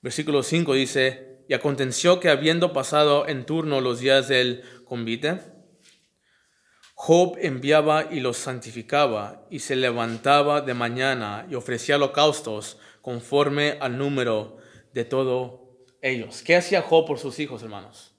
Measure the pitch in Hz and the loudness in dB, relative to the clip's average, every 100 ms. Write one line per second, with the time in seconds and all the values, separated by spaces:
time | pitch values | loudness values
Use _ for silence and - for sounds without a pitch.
0 | 127 123 151 143 123 160 156 135 131 139 | -8 -6 0 0 2 0 2 2 2 0
1 | 131 127 - - _ 127 151 135 131 123 | 0 -2 -16 -20 _ -2 -2 -2 -2 0
2 | 170 180 180 143 151 165 175 147 135 151 | 4 4 4 4 4 2 2 0 -2 2
3 | 151 143 147 139 127 160 156 139 127 120 | 4 4 0 -6 -4 -4 -2 0 0 -2
4 | 127 135 127 131 127 120 - - - 120 | 2 2 4 2 2 -2 -10 -20 -12 -8
5 | 117 117 147 180 - - _ _ _ _ | -6 -4 -4 -4 -8 -20 _ _ _ _
6 | _ _ _ _ _ _ _ _ _ _ | _ _ _ _ _ _ _ _ _ _
7 | - 165 180 175 170 131 135 156 151 151 | 4 6 6 0 -4 -4 2 4 4 2
8 | 151 160 127 117 - 127 117 113 110 143 | 0 -4 -4 -4 -8 -10 -10 -14 -4 0
9 | 143 110 104 - - 151 - 131 127 117 | 2 0 -6 -14 -16 -14 -4 -2 0 0
10 | 117 113 135 143 143 147 135 123 120 123 | -4 -4 4 4 4 0 -2 -4 -4 -2
11 | 131 131 104 104 117 135 117 120 - 147 | -2 -2 -4 -8 -8 -10 -6 -8 0 2
12 | 135 139 151 147 - 107 104 - - _ | 2 2 2 2 -6 -10 -12 -18 -20 _
13 | - 120 117 143 143 143 147 147 139 123 | -10 -10 -2 2 2 2 -2 -2 -6 -4
14 | 143 139 120 110 107 - - - _ 120 | -2 -2 0 -2 -4 -14 -20 -20 _ -8
15 | 117 131 131 127 123 - - _ _ _ | -4 -2 0 -2 -4 -14 -20 _ _ _
16 | 135 127 107 - - 175 175 190 - 165 | -6 -4 -8 -14 2 4 4 0 4 4
17 | 160 143 139 123 147 123 113 104 101 - | 4 -4 -6 -8 -8 -8 -14 -16 -18 -20
18 | - | -20